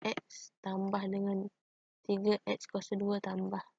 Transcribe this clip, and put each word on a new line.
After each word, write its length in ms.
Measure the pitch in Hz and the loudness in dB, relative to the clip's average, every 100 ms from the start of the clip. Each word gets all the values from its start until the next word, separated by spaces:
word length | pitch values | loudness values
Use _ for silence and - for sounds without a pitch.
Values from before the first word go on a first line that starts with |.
X 480 | 214 - - - - _ | -6 -4 -8 -14 -18 _
tambah 380 | 190 190 196 202 190 | -4 -2 0 0 0
dengan 400 | 196 202 196 202 - _ _ _ _ | 0 0 0 -2 -8 _ _ _ _
tiga 320 | - 196 208 208 | 0 2 4 2
X 240 | - 202 - | 2 -4 -2
kuasa 320 | 196 - 196 | -6 -2 0
dua 240 | 202 202 | 2 2
tambah 400 | 196 190 190 190 - | 0 -2 0 -2 -6